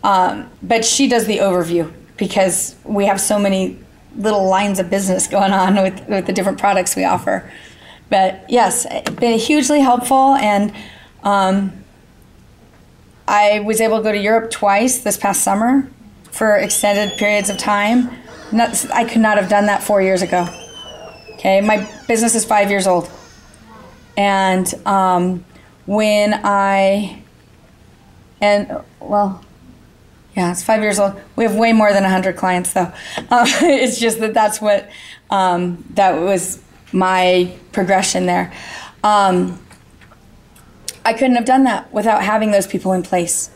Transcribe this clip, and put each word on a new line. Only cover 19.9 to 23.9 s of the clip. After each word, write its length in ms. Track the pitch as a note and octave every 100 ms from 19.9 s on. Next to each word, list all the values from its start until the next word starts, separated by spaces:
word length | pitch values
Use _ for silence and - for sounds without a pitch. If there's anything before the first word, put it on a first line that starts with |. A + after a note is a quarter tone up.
| G#3
years 200 | F#3+ F#3
ago. 260 | F#3 F3+ F3 - - - - - - - -
Okay, 280 | - F#3+ G3
my 280 | G#3 G#3+ G3+ - -
business 280 | A3+ A3+ A3+
is 80 | -
five 240 | G#3 G3+
years 180 | G3+ F#3+
old. 220 | F3 E3+ - - - - - - - -